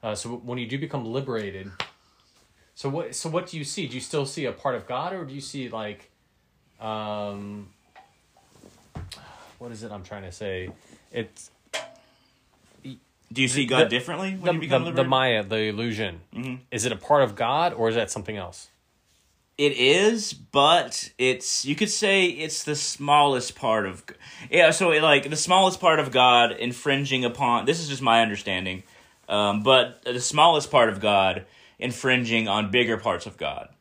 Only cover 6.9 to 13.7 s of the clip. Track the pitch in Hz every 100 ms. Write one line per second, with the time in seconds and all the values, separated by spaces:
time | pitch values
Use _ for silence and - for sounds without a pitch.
6.9 | 107 107 104 104 101 101 104 98 _ _
7.9 | - _ _ _ _ _ _ - _ _
8.9 | - - - - - - _ 120 113 110
9.9 | 104 92 104 95 87 104 92 92 - _
10.9 | - _ - 110 - - _ _ - -
11.9 | - _ _ _ _ _ _ _ _ 135
12.9 | 131 _ _ _ 120 131 147 127